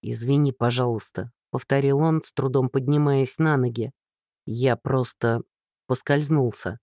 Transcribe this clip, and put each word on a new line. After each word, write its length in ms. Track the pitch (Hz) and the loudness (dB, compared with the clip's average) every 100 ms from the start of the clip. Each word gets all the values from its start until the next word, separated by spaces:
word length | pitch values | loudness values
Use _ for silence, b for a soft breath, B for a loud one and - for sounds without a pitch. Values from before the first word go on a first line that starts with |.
"Извини, 500 | 113 117 117 143 147 | -8 -6 0 2 2
пожалуйста", — 800 | - 120 120 123 113 - - 120 _ _ | 2 -2 0 -2 -2 -6 -10 -10 _ _
повторил 500 | 131 - 139 139 139 | -10 0 2 2 2
он, 220 | 160 160 | 2 0
с 120 | - | -2
трудом 340 | - 135 131 127 | -4 0 0 0
поднимаясь 680 | 139 127 147 147 139 131 - | -2 0 2 2 2 0 0
на 180 | 160 143 | 2 2
ноги. 360 | 127 117 113 - _ _ _ _ | 0 -2 -8 -8 _ _ _ _
"Я 320 | - 113 131 117 | -8 0 0 0
просто 640 | 127 131 123 - 117 113 - _ _ _ _ | 0 0 0 -2 -2 -2 -4 _ _ _ _
поскользнулся". 920 | 127 - 143 147 156 123 - - 107 | -6 0 0 2 0 0 -2 -10 -10